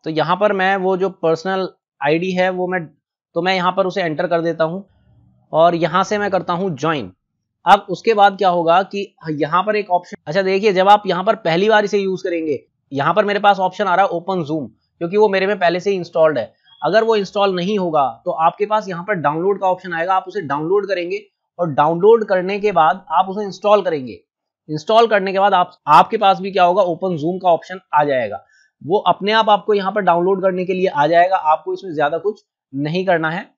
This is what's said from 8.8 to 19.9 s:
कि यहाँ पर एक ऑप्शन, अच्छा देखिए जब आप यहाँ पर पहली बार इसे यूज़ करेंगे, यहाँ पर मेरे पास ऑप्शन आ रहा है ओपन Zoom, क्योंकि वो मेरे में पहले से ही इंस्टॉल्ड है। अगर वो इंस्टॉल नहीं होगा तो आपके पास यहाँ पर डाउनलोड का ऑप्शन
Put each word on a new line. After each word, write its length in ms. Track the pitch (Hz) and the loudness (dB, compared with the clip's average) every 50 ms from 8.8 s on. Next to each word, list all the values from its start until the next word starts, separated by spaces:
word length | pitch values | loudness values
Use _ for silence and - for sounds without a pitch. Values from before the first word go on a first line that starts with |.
| 196 | 2
कि 200 | 190 - 202 202 - _ _ - 160 | -2 -6 -10 -10 -10 _ _ -10 -8
यहाँ 300 | 156 143 151 147 160 180 196 | -4 -4 -4 0 0 0 0
पर 120 | 214 214 | 0 -2
एक 140 | 214 202 208 | -4 -2 -2
ऑप्शन, 280 | 180 175 175 - 208 - _ | -2 -4 -4 -6 -20 -18 _
अच्छा 160 | - 156 196 | -4 -4 -2
देखिए 320 | 190 190 190 190 196 220 190 | 0 0 0 0 0 0 2
जब 160 | 180 185 196 | 2 6 6
आप 140 | 208 208 208 | 6 4 4
यहाँ 160 | 190 175 175 185 | -2 -4 -2 0
पर 120 | 208 220 | -2 -2
पहली 320 | - - 170 160 175 196 220 | -2 -2 0 0 2 2 4
बार 160 | 220 214 208 | 4 2 2
इसे 140 | 196 208 202 | 2 -2 -2
यूज़ 240 | 196 190 185 180 - | -2 -2 -4 -4 -4
करेंगे, 360 | 190 170 170 160 156 143 120 _ _ _ _ _ _ | -4 -4 -4 -4 -4 -6 -6 _ _ _ _ _ _
यहाँ 220 | - 135 139 156 170 | -6 -2 -2 0 2
पर 120 | 208 208 | 2 0
मेरे 140 | 202 202 208 | 0 0 2
पास 200 | 208 202 202 185 | 2 2 2 2
ऑप्शन 260 | 190 185 185 - 208 | 0 -4 -2 -2 -2
आ 100 | 190 175 | 0 2
रहा 100 | 180 202 | 2 2
है 60 | 185 | 2
ओपन 320 | 165 170 170 185 190 180 160 | 0 -6 -6 -4 -4 -4 -4
Zoom, 240 | 135 156 160 135 107 _ _ _ _ _ _ | -4 -6 -6 -6 -10 _ _ _ _ _ _
क्योंकि 160 | 170 170 185 | -8 -4 2
वो 120 | 208 214 208 | 2 2 2
मेरे 180 | 190 190 185 | 2 0 0
में 100 | 190 208 196 | 0 -2 0
पहले 200 | 180 170 170 180 | 0 0 0 0
से 100 | 175 202 | -2 -2
ही 60 | 202 | -4
इंस्टॉल्ड 420 | 185 170 165 - 175 160 156 151 | -4 -6 -4 0 2 2 2 2
है। 140 | 127 107 - _ _ _ _ _ _ | 0 -6 -6 _ _ _ _ _ _
अगर 220 | - 151 180 220 226 | -4 2 2 2 2
वो 120 | 226 226 | 4 0
इंस्टॉल 400 | 214 196 190 - 208 202 196 185 | 0 -2 -2 -2 0 0 0 0
नहीं 220 | 180 170 190 214 202 | -2 -2 -2 -2 -2
होगा 280 | 185 175 156 151 139 123 113 117 _ | -2 0 0 0 0 0 -4 -8 _
तो 60 | 175 165 143 160 | -8 -4 0 0
आपके 220 | 170 233 - 208 | 0 0 0 -4
पास 220 | 208 214 214 196 196 | -2 -2 -2 -2 -4
यहाँ 140 | 180 170 175 | -10 -8 -4
पर 180 | 208 208 180 | -4 -4 -2
डाउनलोड 380 | 139 143 147 160 175 196 202 196 | 0 -2 -2 0 -2 -2 -2 0
का 60 | 196 | 0
ऑप्शन 260 | 185 185 180 - 185 | -2 -2 -2 -6 -10